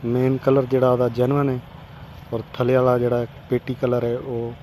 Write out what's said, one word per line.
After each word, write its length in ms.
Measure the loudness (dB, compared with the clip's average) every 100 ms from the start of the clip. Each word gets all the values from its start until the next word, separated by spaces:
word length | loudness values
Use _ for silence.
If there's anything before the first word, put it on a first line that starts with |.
main 320 | 0 0 2 2
color 200 | 4 2
ਜਿਹੜਾ 260 | 4 2 4
ਉਹਦਾ 180 | 4 2 2
ਜੈਨੂਅਨ 280 | 0 2 0
ਹੈ, 80 | -2 -8 -20 -20 -18 -18 -18 -10
ਔਰ 100 | -8 -8
ਥੱਲੇ 240 | -2 2 4
ਵਾਲਾ 220 | 4 2
ਜਿਹੜਾ 280 | 2 0 -4 -10 -4
ਪੇਟੀ 240 | -4 -4
color 300 | -4 0 0
ਹੈ 120 | -2 -4
ਉਹ 340 | -6 -6 -8 -10